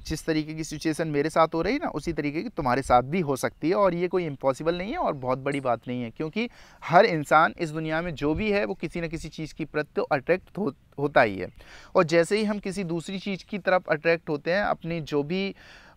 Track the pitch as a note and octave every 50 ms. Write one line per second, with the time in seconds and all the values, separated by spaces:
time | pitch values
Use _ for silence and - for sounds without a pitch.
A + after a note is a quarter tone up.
0 | - - D#3+ D3+ - - D#3+ D#3 D3+ D3+ D#3 D#3+ D#3+ - D#3 D3+ - E3 D#3 -
1 | E3+ D#3+ D3 C#3+ C#3+ D#3+ - F3 D#3+ D#3+ - E3 E3 F#3+ B3+ D4 F4 - - D3+
2 | - F3 E3 D#3 D3 D3 C#3+ E3 G#3 B3 - - D3+ B2+ A#2+ C3 C3 - B2+ B2
3 | A#2+ C3 D#3 G3 E3 C#3+ C#3 B2 - A#2 - - C#3+ D#3 F#3+ G#3+ G3+ F#3+ E3+ E3+
4 | F3+ F3 F#3 F#3 F3 D#3 C#3 - - C3+ C3 - D#3 D#3+ F3 F3 F3+ G#3 D4+ F#4
5 | D#4+ G#3 D#3+ C#3 C3 B2+ C3 C3 C3 C#3+ C3+ C#3 C3 B2+ A#2+ A2+ - C3 B2 B2
6 | A#2+ A2+ - - D#3 D#3+ - G#3 A#3 B3 - - - - - - - - E3 F3+
7 | A3+ G3+ F3 D#3 C#3+ - E3 D#3 E3 - - - E3+ D#3 D3+ D#3+ D#3+ D#3 D#3 D#3+
8 | F3 F3+ D#3 B2 C#3+ D3 D#3 E3 G#3+ G#3+ G3+ G3+ G#3+ G#3 G3 - - D#3 - F3
9 | E3 D#3+ D#3+ D#3+ D#3+ D#3+ - - D#3 D3 - - D#3+ - - D3+ D3+ - - -
10 | - - D3+ C#3 B2 - F3 F#3 - - - F3 G#3 C3+ - - _ _ _ -
11 | C#3 D3 D3 D3 B2+ A2 G2 F#2+ F2+ - - - - - - - - - - F#3
12 | F3+ D3 E3 E3+ E3+ - G#3 G#3+ G#3+ G#3 G#3+ G#3 - G3 F3 F#3+ G3 D#3+ E3+ E3+
13 | D#3 - F#3+ F#3+ - G3+ F#3+ E3+ - - - G3 - F#3+ F3+ F#3 F3 - D#3+ D3
14 | D3+ E3 E3+ E3 - - D3+ C#3+ - D#3+ F3 G3+ G#3 - E3 - - D#3+ E3+ E3
15 | D3 - D3+ C#3+ C#3+ D3 F3+ F#3+ G3 G3 - - - - - - - - -